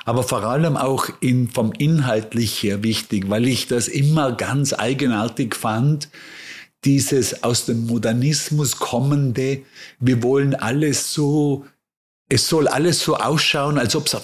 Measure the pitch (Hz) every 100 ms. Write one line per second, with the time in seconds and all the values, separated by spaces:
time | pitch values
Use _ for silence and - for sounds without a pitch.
0 | - 196 - 120 107 135 165 139 131 131
1 | - - 127 127 117 - 110 - 147 160
2 | 127 110 107 117 110 - 104 101 113 107
3 | - 104 98 107 127 123 - 120 - 143
4 | 143 156 139 110 98 135 139 - 110 135
5 | 135 107 117 - 117 - 113 110 139 151
6 | - - - - - - - _ 143 139
7 | - 139 113 - 120 120 - 117 117 117
8 | 113 117 139 147 - 151 147 - - 120
9 | 135 143 139 117 131 135 - - - -
10 | 123 123 123 139 139 135 107 139 151 127
11 | - - 147 151 147 139 - _ _ _
12 | _ _ - 127 - 160 143 135 175 -
13 | - 151 113 156 - 160 143 147 120 147
14 | - 107